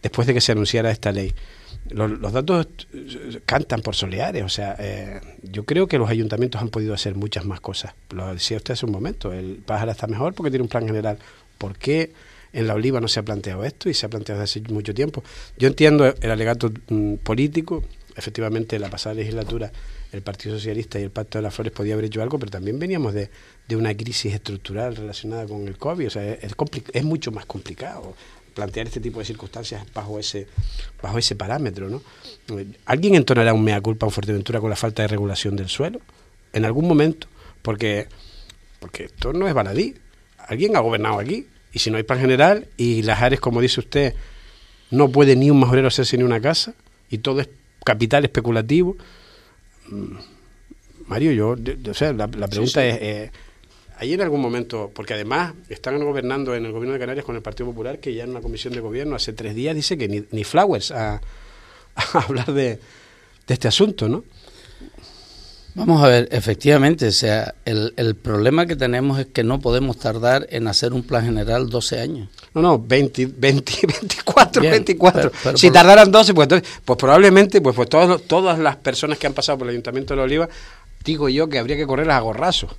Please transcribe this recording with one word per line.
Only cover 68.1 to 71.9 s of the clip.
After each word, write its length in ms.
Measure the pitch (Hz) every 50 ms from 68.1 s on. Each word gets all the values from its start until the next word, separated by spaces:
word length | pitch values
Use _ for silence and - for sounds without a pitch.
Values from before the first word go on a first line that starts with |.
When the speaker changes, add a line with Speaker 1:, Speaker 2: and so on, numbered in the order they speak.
| 107
Speaker 2:
problema 500 | - - 123 107 104 104 123 139 165 175
que 100 | 170 165
tenemos 440 | 139 131 123 123 123 131 139 135 135
es 80 | 131
que 160 | - - - 117
no 160 | 117 131 135
podemos 380 | 135 123 117 127 135 135 117 -
tardar 480 | - 123 110 113 113 120 127 139 - -
en 180 | - 127 113
hacer 260 | 110 98 - - 120 123
un 100 | 123 120
plan 200 | - 131 120 113
general 460 | 117 113 110 107 110 113 123 131 120
doce 320 | 117 120 110 -